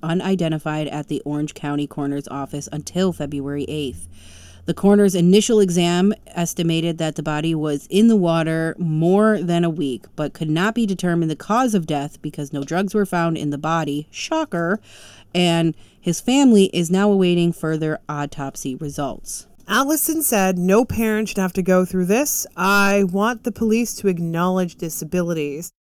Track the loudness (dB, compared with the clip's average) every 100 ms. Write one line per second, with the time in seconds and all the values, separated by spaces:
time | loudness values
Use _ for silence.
0 | -4 -2 0 0 0 -2 -4 -4 -4 -6
1 | -6 -6 -4 -4 -6 -6 -6 -4 -4 -6
2 | -6 -6 -8 -10 -10 -10 -10 -12 -8 -2
3 | -2 -2 -6 -6 -6 -6 -6 -6 -6 -8
4 | -14 -20 -20 -20 -20 -10 -8 2 4 6
5 | 6 4 6 6 6 4 4 2 2 2
6 | 2 0 -6 -6 -4 -2 0 0 -2 -2
7 | -4 -4 -4 -2 -2 -2 -2 -4 0 4
8 | 6 6 4 2 0 -2 -2 -4 -2 0
9 | 2 4 4 2 0 0 0 -2 -4 -6
10 | -10 -8 -8 -4 -2 0 0 0 -2 -2
11 | 0 0 -2 -4 -2 0 0 0 -2 -4
12 | -6 -10 -12 -10 -8 -8 -4 -2 -2 -2
13 | 0 0 -2 -2 -4 -4 -2 -2 -2 -6
14 | -8 -12 -6 -4 -4 -4 -2 -4 -6 -20
15 | -20 -20 -6 0 2 2 0 -2 -10 _
16 | -4 -4 0 4 6 8 6 2 0 2
17 | 4 4 4 4 2 0 -2 -2 -2 -4
18 | -6 -8 -6 -8 -10 -8 -10 -8 -8 -6
19 | -8 -8 -12 -14 -16 _ -4 0 2 0
20 | 0 -2 0 2 2 2 2 4 2 0
21 | 0 0 -2 -2 -2 -2 2 2 2 0
22 | 2 2 0 -4 -6 -4 0 2 4 2
23 | 2 0 0 -2 -6 -2 0 0 0 -2
24 | -2 0 -2 0 0 0 -2 -4 -10 -8
25 | -4 -2 -2 -2 -4 -6 -12 -18